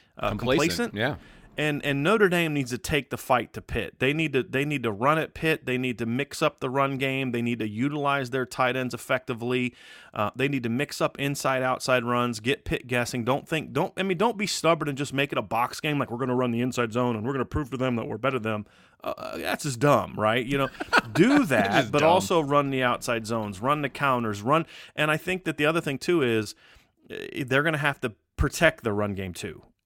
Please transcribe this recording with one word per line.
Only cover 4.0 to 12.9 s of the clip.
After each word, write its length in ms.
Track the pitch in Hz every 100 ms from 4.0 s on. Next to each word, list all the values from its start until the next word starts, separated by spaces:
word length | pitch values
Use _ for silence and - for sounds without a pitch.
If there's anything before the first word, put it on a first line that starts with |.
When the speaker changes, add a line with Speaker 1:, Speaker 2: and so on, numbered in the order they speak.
| 131
Speaker 1:
need 220 | 151 156
to, 80 | 135
they 240 | - 131 147
need 160 | 143
to 100 | 117
run 240 | 101 135 160
at 160 | -
Pitt. 320 | - 160 147
They 140 | 127 127
need 180 | 127 110
to 40 |
mix 380 | 117 123 143 -
up 180 | 151 -
the 80 | 131
run 300 | 135 139 135
game. 340 | 135 135 131
They 80 | 117
need 200 | 120 117
to 80 | 110
utilize 600 | 107 139 147 139 139 123
their 160 | 131
tight 320 | 123 - 127 127
ends 160 | 127
effectively. 840 | 120 - 131 - 113 120 127 120 - - - -
Uh, 200 | - 104 123
they 120 | 143
need 160 | 135
to 40 | 117
mix 320 | 123 143 -
up 180 | 156 -
inside, 440 | 143 139 139 131
outside 420 | 127 127 - 127
runs, 360 | 120 120 120 113
get 260 | 113 131 -
Pitt 200 | 160
guessing. 380 | 123